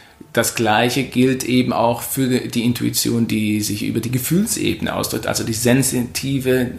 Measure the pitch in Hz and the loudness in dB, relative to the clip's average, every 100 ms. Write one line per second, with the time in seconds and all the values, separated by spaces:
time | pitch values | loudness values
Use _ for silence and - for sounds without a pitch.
0 | - - - - 110 - 110 107 120 139 | -20 -20 -4 0 0 0 2 4 2 0
1 | 123 123 127 127 - 127 123 101 117 120 | 0 2 4 2 2 2 2 2 0 0
2 | - - 131 123 113 120 117 120 120 120 | -4 -2 0 0 0 0 0 0 -2 0
3 | 117 117 113 110 107 104 104 107 110 113 | 0 0 0 0 0 0 -2 -4 -2 -2
4 | 117 127 - 165 226 - 104 - - - | -2 -4 0 0 2 -2 -2 -2 -4 -4
5 | - 120 - - 110 110 120 127 127 127 | -4 -4 -4 -2 -2 0 2 4 2 -2
6 | 117 - 135 139 120 127 123 | -4 -6 -4 -2 0 0 0